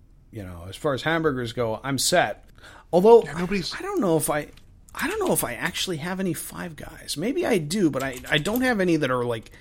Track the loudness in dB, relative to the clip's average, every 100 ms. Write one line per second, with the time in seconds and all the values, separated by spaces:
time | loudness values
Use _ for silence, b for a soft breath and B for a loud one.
0 | -20 -20 -18 -14 -12 -12 -14 -6 -2 -2
1 | 0 2 2 0 -4 -2 -2 -2 -4 -2
2 | 2 2 2 -4 -16 -20 b b b 6
3 | 10 10 8 -6 -4 -2 -4 -8 -4 0
4 | 2 2 2 -2 -4 -16 -20 -20 -18 -6
5 | -4 -2 0 0 -2 -4 -6 -4 -4 -4
6 | -6 -4 -4 -4 -8 -10 -12 -12 -16 -16
7 | -10 -6 -4 -2 0 0 0 0 0 0
8 | -6 -8 -2 -2 0 0 0 2 2 2
9 | 2 0 -2 -4 -8 b